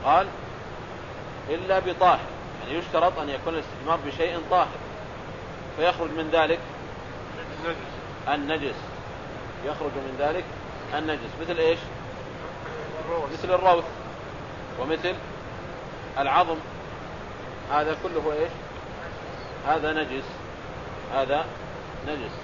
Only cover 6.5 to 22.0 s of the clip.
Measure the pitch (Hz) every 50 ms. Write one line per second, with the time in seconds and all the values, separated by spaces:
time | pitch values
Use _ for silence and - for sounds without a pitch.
6.5 | 170 170 - - - - - - - - - - - - - - - - - -
7.5 | - - - 170 165 - - - - - - - - - - 135 143 147 143 143
8.5 | 160 156 143 131 - - - - - - - - - - - - - - - -
9.5 | - - - 139 151 - 156 143 127 139 135 135 131 131 143 151 160 185 185 -
10.5 | - - - - - - - - 135 151 156 156 151 - 117 107 - - 165 165
11.5 | 175 165 160 160 170 165 - - - - - - - - - - - - - -
12.5 | - - - - - - - - - - - 160 170 170 147 139 156 160 - 180
13.5 | 185 180 185 185 175 170 165 - - - - - - - - - - - - -
14.5 | - - - - - - 127 143 160 165 170 180 180 - - - - - - -
15.5 | - - - - - - - - - - - - - - 175 135 139 170 180 165
16.5 | 160 156 - - - - - - - - - - - - - - - - - -
17.5 | - - - - 139 151 151 156 156 - - 185 170 160 147 156 151 151 160 175
18.5 | - - - - - - - - - - - - - - - - - - - -
19.5 | - - - 139 156 160 143 156 156 156 151 127 131 135 135 - - - - -
20.5 | - - - - - - - - - - - - 117 135 135 127 139 147 165 -
21.5 | - - - - - - - - - -